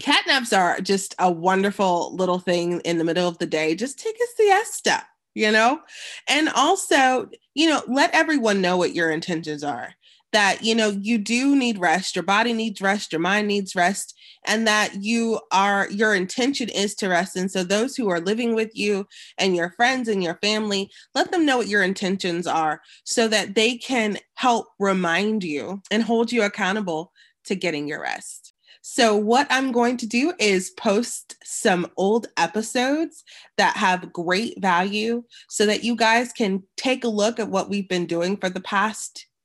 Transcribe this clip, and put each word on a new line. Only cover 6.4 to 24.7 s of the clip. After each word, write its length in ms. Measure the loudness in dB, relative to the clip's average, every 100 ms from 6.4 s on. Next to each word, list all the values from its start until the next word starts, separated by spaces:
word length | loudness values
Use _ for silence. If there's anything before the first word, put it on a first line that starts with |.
| 2
also, 800 | 2 2 2 2 4 4 2 -2 -14 _
you 140 | 0 2
know, 140 | 2 0
let 260 | 0 2
everyone 460 | 2 2 2 2 2
know 160 | 2 2
what 180 | 0
your 160 | 0 0
intentions 540 | -2 -4 -6 -6 -6
are. 300 | -6 -6 -10 -16 _ _ _
That, 300 | 2 4 2
you 120 | 0
know, 160 | 2 0
you 260 | -2 -2 -2
do 400 | 0 0 4 4
need 220 | 2 0
rest, 360 | 2 2 0
your 80 | -4
body 300 | 0 2 2
needs 300 | 0 -4 -2
rest, 300 | -2 -2 -4
your 80 | -2
mind 280 | 0 0 0
needs 260 | -2 -2
rest, 400 | 0 0 0 -8 -16 -20 -10 -2
and 200 | 0 2
that 360 | 2 0 -4
you 380 | -2 0 0 -2 0
are, 360 | 2 4 2 -2
your 240 | 0 2
intention 540 | 2 0 0 -2 0 -4
is 260 | -2 -4 -2
to 120 | 0
rest. 260 | 0 0
And 160 | -4 -2
so 140 | -2
those 320 | 0 0 0 -2
who 140 | -2
are 100 | 0
living 340 | 0 0 0
with 220 | 0 -2 -2
you 300 | -2 -2 -4 -14 -18 -2
and 180 | 0 0
your 140 | -2
friends 360 | 0 0 2 -2
and 160 | -2
your 160 | -2 -2
family, 480 | -2 -2 -2 -4 -4 -12 -6
let 160 | -4 0
them 160 | 2 2
know 100 | 2
what 120 | 0
your 140 | 2
intentions 640 | 2 0 -2 -2 -2 -2 -2
are 360 | 0 0 -4 _ -18
so 220 | -4 0 2
that 260 | 2 0
they 240 | 0 0 0
can 400 | -2 0 0 -2 -8
help 320 | -2 2 2 -2